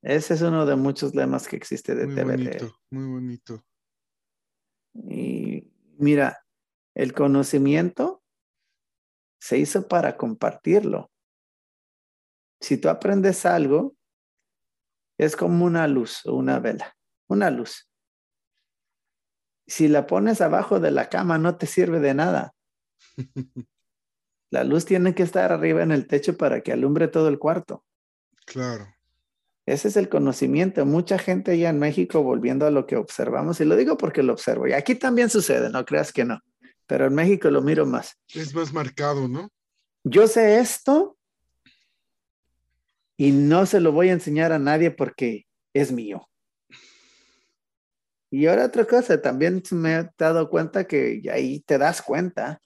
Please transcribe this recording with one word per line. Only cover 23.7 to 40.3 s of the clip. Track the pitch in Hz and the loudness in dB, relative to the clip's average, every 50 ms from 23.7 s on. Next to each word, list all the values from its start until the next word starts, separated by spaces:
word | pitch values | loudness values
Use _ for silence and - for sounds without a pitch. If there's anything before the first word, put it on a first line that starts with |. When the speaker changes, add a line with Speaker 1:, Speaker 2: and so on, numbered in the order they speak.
| _ _ _ _ _ _ _ _ _ _ _ _ _ _ _ _ | _ _ _ _ _ _ _ _ _ _ _ _ _ _ _ _
Speaker 1:
La | - 131 | -4 -2
luz | 127 131 143 165 165 | 0 0 0 -2 0
tiene | - 190 185 180 190 175 | 0 0 2 2 0 2
que | - 185 | 0 -2
estar | 165 - 185 185 185 | 0 0 0 0 0
arriba | 175 160 156 165 160 165 | 0 0 0 0 2 2
en | 175 160 | 2 2
el | 160 139 123 | 0 0 0
techo | - - 139 - - 160 | 0 -2 -2 0 -2 -2
para | - 160 139 123 117 | 0 0 0 0 -2
que | - - | -4 -4
alumbre | 120 120 131 139 147 160 165 160 | -4 -2 0 0 2 0 0 0
todo | - 160 156 156 | 2 2 2 2
el | 143 139 | 0 0
cuarto. | - 151 165 180 170 - - - _ _ _ _ _ _ _ _ _ _ _ _ _ | 0 -2 -2 -2 -6 -10 -16 -16 _ _ _ _ _ _ _ _ _ _ _ _ _
Speaker 2:
Claro. | - - 131 127 123 120 107 101 98 _ _ _ _ _ _ _ _ _ _ _ _ _ _ _ | -16 -10 -8 -8 -8 -8 -10 -12 -18 _ _ _ _ _ _ _ _ _ _ _ _ _ _ _
Speaker 1:
Ese | - - 147 - 214 | -4 -4 -2 -2 0
es | 202 | 0
el | 214 190 185 | 0 -2 0
conocimiento. | - 151 143 139 131 - 139 131 135 151 180 190 190 - 143 | 0 0 0 0 0 0 -2 0 0 0 0 0 0 0 0
Mucha | 143 147 165 175 - 202 180 | 2 2 0 0 0 -2 -2
gente | - - 185 185 190 - 175 165 | 0 -2 -4 -2 0 0 0 0
ya | 170 170 | 2 0
en | 156 147 | 0 0
México, | 147 147 147 185 180 - - 165 | 0 0 0 -2 -2 0 0 0
volviendo | 147 127 123 117 113 123 131 135 147 | 0 2 0 -2 -2 -2 0 2 2
a | 151 | 2
lo | 147 139 123 | 2 2 0
que | - 135 | 0 -4
observamos, | 120 104 - - - 123 120 120 135 147 160 170 - | -4 -4 -6 -6 -6 -4 -4 -2 -4 -4 -4 -2 0
y | 160 | 2
lo | 151 175 | 4 4
digo | 208 254 262 311 240 | 4 4 2 0 0
porque | - 170 - - | -2 -2 0 0
lo | 135 127 | 0 0
observo, | 117 - - - 117 117 127 131 | 0 -2 -2 -4 -2 -2 0 0
y | |
aquí | 139 139 143 - 254 | -2 -2 0 -2 -2
también | 254 - 262 247 233 240 226 | -2 0 0 2 2 2 2
sucede, | - 214 170 - 185 123 123 - | 2 0 0 2 0 0 0 -2
no | - 127 127 | -4 -6 -6
creas | - 143 151 151 - | -2 -2 -2 -2 -2
que | - - 123 | -2 -4 -2
no, | 120 113 - _ _ _ _ _ - _ _ _ | -2 -4 -10 _ _ _ _ _ -20 _ _ _
pero | _ 143 135 135 | _ -2 0 2
en | 135 139 | 2 2
México | 147 165 180 202 180 - 156 | 2 4 2 2 4 2 2
lo | 143 139 | 2 2
miro | 131 143 156 156 151 | 2 2 2 2 2
más. | 135 123 120 117 - - _ _ _ | 0 -2 -4 -6 -10 -20 _ _ _
Speaker 2:
Es | - 160 160 143 135 | -12 -10 -10 -8 -6
más | 165 165 147 | -6 -6 -4
marcado, | 143 160 147 127 - - 143 147 143 139 135 | -4 -6 -6 -6 -6 -4 -4 -2 -2 -2 -4
¿no? | 123 123 147 185 208 _ _ _ _ _ _ _ _ _ _ _ | -4 -6 -8 -10 -12 _ _ _ _ _ _ _ _ _ _ _
Speaker 1:
Yo | - 120 196 220 | 2 6 6 6
sé | 220 | 6